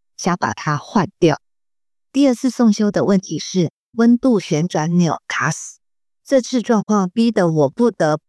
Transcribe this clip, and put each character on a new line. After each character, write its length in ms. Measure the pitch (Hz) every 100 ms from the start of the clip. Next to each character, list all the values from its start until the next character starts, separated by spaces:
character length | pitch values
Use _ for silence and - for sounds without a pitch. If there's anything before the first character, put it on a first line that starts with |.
| _ -
想 180 | 185 175
把 160 | -
他 240 | 110 - 147
换 320 | - 214 202 -
掉。 220 | 170 139 _ _ _ _ _ _ _
第 120 | 269 277
二 40 |
次 160 | 240 262
送 220 | - 233
修 180 | 208 208
的 140 | 180
问 160 | 131 196
题 180 | - 160
是 340 | - 185 160 - _ 220
温 200 | 233 240
度 220 | 262 214
旋 260 | - 151 180
转 320 | 170 156 175
钮 240 | 170 - -
卡 240 | - 131
死， 280 | - - - _ _ _ _
这 160 | - 269
次 220 | 233 254
状 220 | 214 220
况 260 | 190 214 185
逼 220 | - 233
得 200 | 220 175
我 180 | 160 143
不 220 | - 240
得 280 | - 160 151